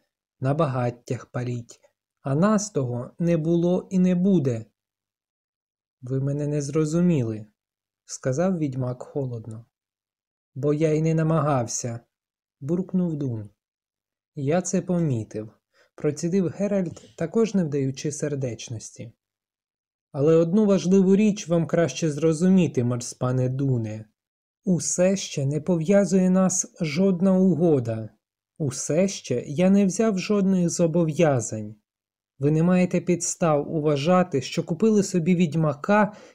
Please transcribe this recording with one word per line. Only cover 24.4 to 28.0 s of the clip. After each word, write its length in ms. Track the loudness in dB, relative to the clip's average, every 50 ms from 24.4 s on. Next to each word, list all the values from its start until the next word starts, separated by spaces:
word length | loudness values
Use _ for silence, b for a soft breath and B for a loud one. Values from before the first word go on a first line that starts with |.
| _ _ _ _ _
Усе 500 | -2 0 0 0 -2 0 2 2 2 2
ще 300 | 0 -4 -6 -6 -4 -2
не 160 | -2 -2 -2
пов'язує 680 | -2 0 0 0 2 2 4 4 4 4 2 2 4 4
нас 460 | 4 4 4 2 0 -2 -4 -6 -8 -8
жодна 520 | -6 -4 0 2 2 2 2 2 2 2 4
угода. 760 | 4 4 4 4 4 4 4 4 2 2 -2 -4 -6